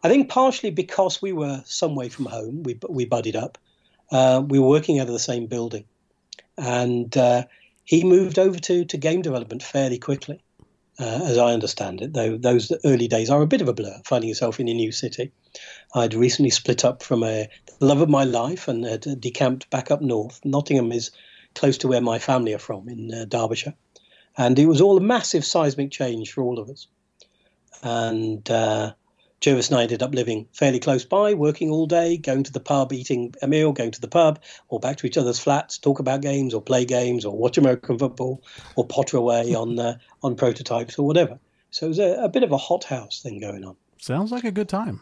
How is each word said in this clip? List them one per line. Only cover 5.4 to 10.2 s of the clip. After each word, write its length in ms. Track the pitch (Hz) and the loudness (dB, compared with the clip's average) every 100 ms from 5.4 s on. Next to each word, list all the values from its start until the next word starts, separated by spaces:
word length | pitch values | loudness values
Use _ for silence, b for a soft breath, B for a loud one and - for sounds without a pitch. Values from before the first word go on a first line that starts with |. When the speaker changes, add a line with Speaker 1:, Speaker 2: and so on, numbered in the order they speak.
| 113 | -4
Speaker 1:
building. 400 | 123 117 110 104 _ _ _ _ - _ - | -6 -6 -8 -14 _ _ _ _ -20 _ -10
And, 580 | 127 123 123 120 117 123 | -4 -2 0 -2 -2 2
uh, 280 | 123 123 123 b b b - | 4 4 0 b b b 2
he 180 | 165 | 4
moved 360 | 180 180 185 160 | 6 6 6 4
over 180 | 190 175 | 2 2
to, 280 | 151 180 170 | -2 0 0
to 120 | 160 | -2
game 240 | 156 170 | 0 0
development 400 | 170 127 113 127 | -2 -4 -6 -12
fairly 380 | - 139 135 123 | -6 -2 0 -2
quickly, 420 | - 139 | -4 -6